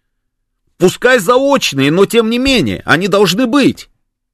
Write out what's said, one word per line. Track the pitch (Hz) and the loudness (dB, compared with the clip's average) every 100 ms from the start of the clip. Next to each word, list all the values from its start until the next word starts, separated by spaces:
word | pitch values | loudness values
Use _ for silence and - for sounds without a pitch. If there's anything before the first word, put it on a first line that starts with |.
| _ _ _ _ _ _ _ - | _ _ _ _ _ _ _ -2
Пускай | 180 - 247 254 | 0 0 0 2
заочные, | 175 254 277 269 - 135 139 | 2 0 2 0 -2 -2 0
но | 170 196 | 2 2
тем | 226 220 | 0 0
не | 240 | -2
менее, | 269 247 117 85 - | 0 0 -2 -4 -2
они | 147 196 | -2 0
должны | 202 190 190 254 | 0 0 -2 0
быть. | 285 196 - - _ _ _ _ | 0 0 -2 -10 _ _ _ _